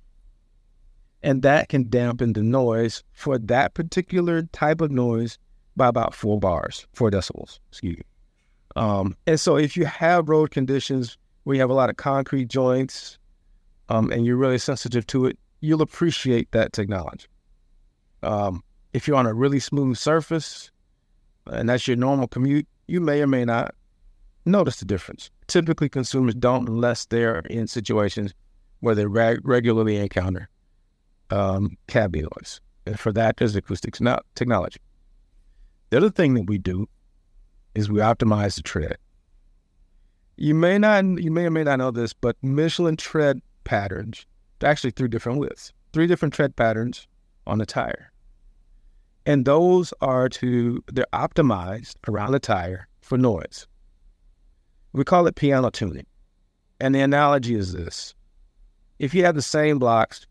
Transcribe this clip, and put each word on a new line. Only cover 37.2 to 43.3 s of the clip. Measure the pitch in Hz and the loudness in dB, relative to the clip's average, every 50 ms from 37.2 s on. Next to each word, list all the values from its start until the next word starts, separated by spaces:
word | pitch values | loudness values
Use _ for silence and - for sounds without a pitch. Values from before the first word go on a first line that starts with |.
| _ _ _ - - _ _ _ _ _ - | _ _ _ -20 -20 _ _ _ _ _ -4
is | 107 104 104 | -4 -2 0
we | 104 104 | 2 2
optimize | 107 113 117 - 123 110 107 104 101 101 - | 4 4 2 4 2 2 2 2 0 -2 -4
the | - | -6
tread. | - - - 85 76 - - - _ _ _ _ _ _ _ _ _ _ _ _ _ _ _ _ _ _ _ _ _ _ _ _ _ _ _ | -10 -6 -6 -6 -4 -4 -8 -10 _ _ _ _ _ _ _ _ _ _ _ _ _ _ _ _ _ _ _ _ _ _ _ _ _ _ _
You | - 147 151 151 | -4 0 2 2
may | 160 170 180 196 208 | 4 4 4 4 4
not, | 208 214 214 196 190 | 4 4 4 4 2
you | 190 180 - 170 160 | 2 0 -2 -2 -2
may | 160 170 175 | 0 0 0
or | 170 | 0
may | 160 160 156 | 0 0 0
not | 143 139 131 | 0 0 0
know | 127 131 | 0 -2
this, | 113 120 117 110 | -2 -2 -4 -4
but | - - - 120 - - | -4 -2 -2 -2 -2 -2
Michelin | - 135 135 147 160 165 - - 175 160 160 | -2 -2 0 0 0 0 0 0 0 0 0
tread | - - - - 156 147 143 | -2 -6 -4 -2 2 2 2